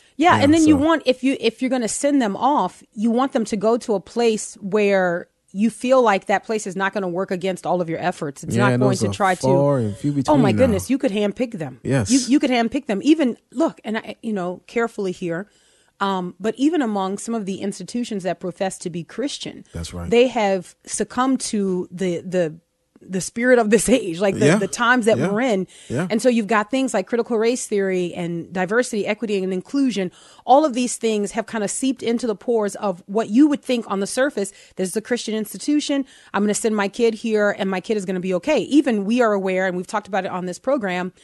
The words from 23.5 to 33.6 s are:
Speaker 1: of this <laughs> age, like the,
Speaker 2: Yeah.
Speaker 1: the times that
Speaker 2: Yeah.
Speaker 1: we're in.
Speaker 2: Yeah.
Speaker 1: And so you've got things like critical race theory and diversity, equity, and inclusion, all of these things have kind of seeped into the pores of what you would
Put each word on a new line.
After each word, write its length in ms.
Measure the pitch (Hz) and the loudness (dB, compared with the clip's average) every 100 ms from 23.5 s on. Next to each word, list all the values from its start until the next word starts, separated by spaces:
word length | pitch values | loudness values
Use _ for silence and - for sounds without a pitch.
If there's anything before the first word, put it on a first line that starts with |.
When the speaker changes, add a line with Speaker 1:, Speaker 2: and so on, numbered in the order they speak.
| 247 | 4
Speaker 1:
of 120 | 220 | 6
this 180 | 214 - | 4 4
<laughs> 0 | |
age, 320 | 254 202 165 | 2 2 -2
like 140 | 202 190 | -2 2
the, 80 | 139 | 4
Speaker 2:
Yeah. 100 | 196 | 4
Speaker 1:
the 120 | 196 | 0
times 380 | - 233 254 214 | 0 2 4 4
that 100 | - | 2
Speaker 2:
Yeah. 100 | 180 | 2
Speaker 1:
we're 120 | 202 | 0
in. 260 | 262 196 180 - - | 0 0 -2 -10 -6
Speaker 2:
Yeah. 180 | 117 175 | -4 -2
Speaker 1:
And 100 | 214 | 2
so 80 | 254 | 2
you've 180 | 233 196 | 2 2
got 240 | 220 214 | 0 2
things 220 | 262 262 | -2 0
like 140 | 208 190 | -2 -2
critical 320 | 233 226 233 | -2 -2 0
race 280 | 226 254 - | 0 0 -2
theory 460 | 208 196 185 175 | -2 0 0 -2
and 380 | - 170 170 - | -4 -6 -6 -6
diversity, 540 | 185 180 226 247 214 190 | -4 0 0 0 -2 -2
equity, 360 | 208 220 202 | -4 -2 -2
and 100 | 185 | -2
inclusion, 580 | 185 - 277 269 196 180 - - - | -4 -4 0 0 0 -4 -6 -20 -12
all 200 | - 262 311 | 4 4 6
of 80 | |
these 220 | 240 247 - | 0 -2 -2
things 320 | 226 214 202 | -2 0 -2
have 160 | 233 214 | -4 -6
kind 180 | 226 | -4
of 60 | 202 | -4
seeped 320 | - 262 262 | -2 -4 -2
into 240 | 233 233 247 | -2 -2 -2
the 80 | |
pores 400 | 202 - 233 208 - | -4 -2 0 0 -2
of 260 | 208 175 - | -4 -4 -4
what 240 | 202 214 | -4 2
you 160 | 220 294 | 4 4
would 160 | 285 | 4